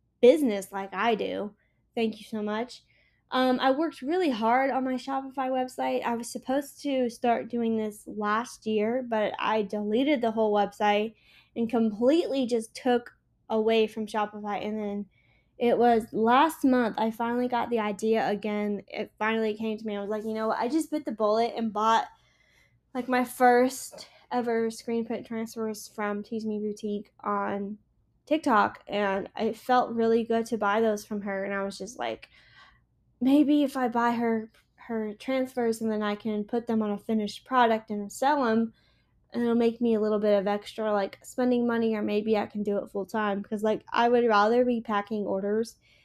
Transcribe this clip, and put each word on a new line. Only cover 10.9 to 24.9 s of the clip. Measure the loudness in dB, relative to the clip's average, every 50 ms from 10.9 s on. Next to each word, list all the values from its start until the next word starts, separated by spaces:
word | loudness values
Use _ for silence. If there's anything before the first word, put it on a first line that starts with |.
| 2 2 0 -2 -6 _ _ _ -20 -20 _ _ -6
and | -4 -4 0
completely | 2 2 2 2 0 2 2 4 4 4 2 0 0 -2 0
just | 0 -2 -4 -4 -6 -12
took | -4 0 0 0 0 0 -6 _ _ _ _ _ _ _ -4
away | -2 0 2 2 4 4 2
from | 0 -2 -8 -8
Shopify. | -6 -4 -4 -4 -4 -6 -10 -8 -6 -6 -6 -4
And | -6 -6 -4
then | -6 -4 -6 -6 -8 _ _ _ _ _ _ _ _ _ _ 0
it | 2 2 4 4
was | 4 4 4 4 2 -2
last | -2 0 2 4 6 6 4 4 0 2 2
month | 4 4 4 2 0 0 -2
I | -2 -2
finally | -2 -4 -4 -2 -2 -2 -2
got | -2 -2 -2 -2 -2
the | -2 -2
idea | -2 -2 -4 -2 0 0 2 2 2 0
again. | -2 -2 -4 -4 -4 -2 -2 -2 -4 -6 -8 -10
It | -10 -10 -10 -10 _ -4
finally | -2 0 0 0 0 -2 -2
came | -4 -4 -6 -6 -4
to | -6
me. | -6 -6
I | -6
was | -6 -6
like, | -6 -6 -4
"You | -6 -4
know | -2 -2 -2
what? | -2 -2
I | -2
just | 0 0 -2 -2 -2
bit | -6 -6 -6
the | -6
bullet | -4 0 2 2 2 2 2 0 0
and | -4 -4 -4
bought, | -2 0 2 4 4 2 2 -2 -10 _ _ _ _ _ _ _ _ _ _ _ _ _ _ _ -8
like, | -8 -4 0
my | 0 0
first | 0 -2 0 4 6 6 8 6 4 2 0 -4 -14 -14 -16 -18 -20 -20 _ -20 _ -6
ever | -4 -4 -2 0 0 0 0 -2
screen | -4 -6 -6 -4